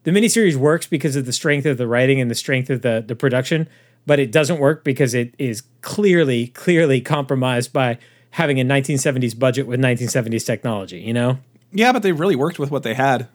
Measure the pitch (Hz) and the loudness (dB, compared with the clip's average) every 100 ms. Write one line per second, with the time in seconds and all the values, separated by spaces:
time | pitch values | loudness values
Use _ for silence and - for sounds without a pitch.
0 | 160 196 226 226 202 139 147 165 - 160 | 0 2 2 4 2 2 2 0 -2 -2
1 | 156 139 127 127 160 143 147 127 120 120 | -2 -2 -4 -2 0 0 0 -2 0 2
2 | 131 135 120 113 - 131 127 127 120 113 | 2 2 0 -2 -2 -2 -2 -2 0 -2
3 | 110 120 139 127 127 160 160 - _ _ | -4 -2 0 0 0 -2 -4 -10 _ _
4 | - 147 127 156 147 170 147 156 147 127 | 0 0 2 0 0 2 2 0 -2 0
5 | 131 120 120 - 131 107 - _ - - | 0 0 -4 -4 -6 -6 -12 _ -10 0
6 | 208 175 143 120 120 - - 170 160 131 | 4 4 4 0 -4 -4 0 4 4 2
7 | 117 151 139 135 127 120 120 143 127 117 | 0 -2 0 -2 0 0 -2 0 0 -2
8 | - _ _ - 156 131 127 139 135 139 | -10 _ _ -2 0 2 2 0 0 -2
9 | 147 131 123 110 127 123 135 123 131 120 | -2 0 -2 0 0 0 -2 0 0 0
10 | 120 139 113 113 - 113 123 107 92 90 | -2 -2 -2 -4 -4 -4 -4 -6 -8 -10
11 | 104 120 123 131 - _ _ 196 240 247 | -4 -2 0 -2 -8 _ _ 2 2 2
12 | 196 156 185 135 151 175 139 139 123 110 | 0 0 0 0 -2 -4 -4 -4 -4 0
13 | 135 123 123 | 0 0 -4